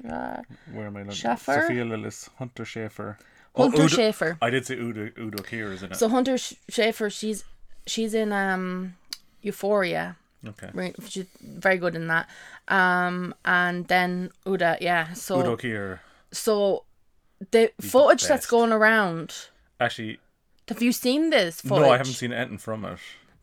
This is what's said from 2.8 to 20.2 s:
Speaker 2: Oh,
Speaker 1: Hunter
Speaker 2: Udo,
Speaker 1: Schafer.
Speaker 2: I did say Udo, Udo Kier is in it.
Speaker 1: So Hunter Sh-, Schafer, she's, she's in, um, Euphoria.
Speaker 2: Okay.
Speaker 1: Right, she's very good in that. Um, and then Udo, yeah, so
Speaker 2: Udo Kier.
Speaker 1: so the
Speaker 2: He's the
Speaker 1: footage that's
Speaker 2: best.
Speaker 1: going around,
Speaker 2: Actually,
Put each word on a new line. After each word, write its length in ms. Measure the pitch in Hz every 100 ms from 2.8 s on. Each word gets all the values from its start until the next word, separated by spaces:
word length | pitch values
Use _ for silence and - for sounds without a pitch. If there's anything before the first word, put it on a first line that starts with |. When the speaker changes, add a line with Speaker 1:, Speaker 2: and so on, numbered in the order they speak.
| 110 - 104 104 - _ _ -
Speaker 2:
Oh, 140 | 262
Speaker 1:
Hunter 140 | -
Speaker 2:
Udo, 120 | 160 247
Speaker 1:
Schafer. 420 | 220 - 160 156
Speaker 2:
I 80 | 120
did 160 | 131 127
say 100 | 131
Udo, 360 | 120 107 107 -
Udo 260 | 110 104
Kier 280 | 95 117 104
is 120 | 92
in 80 | 95
it. 40 | 95
Speaker 1:
So 120 | 226
Hunter 280 | 254 262 254
Sh-, 160 | - - -
Schafer, 400 | - 226 - 214
she's, 320 | - 214 202 - - - - -
she's 280 | - 220
in, 200 | 220 214
um, 600 | 202 190 185 185 185 185 180 - - _ _
Euphoria. 760 | 202 - 196 208 180 160 175 175 _ _ 117
Speaker 2:
Okay. 240 | 104 95
Speaker 1:
Right, 220 | 180 180 - -
she's 180 | 190 185 -
very 360 | - 175 190 185
good 180 | 175 165
in 120 | 165
that. 200 | 165 - - - - -
Um, 680 | 190 185 180 180 180 175 - -
and 420 | 180 180 180 175
then 440 | 180 180 180 180 _ 190
Udo, 280 | 190 170 160
yeah, 320 | 175 170 160
so 260 | 180 - 185
Speaker 2:
Udo 160 | 123 113
Kier. 440 | 123 107 98 90 - _ _
Speaker 1:
so 520 | - 233 208 202 175 - _ _ _ _ - 196
the 100 | 226
Speaker 2:
He's 80 | 226 -
the 100 | 202
Speaker 1:
footage 340 | 254 285 - -
that's 180 | 269 -
Speaker 2:
best. 40 |
Speaker 1:
going 220 | 233 233
around, 760 | 220 220 220 190 165 151 - - _ _ -
Speaker 2:
Actually, 400 | 120 - 110 -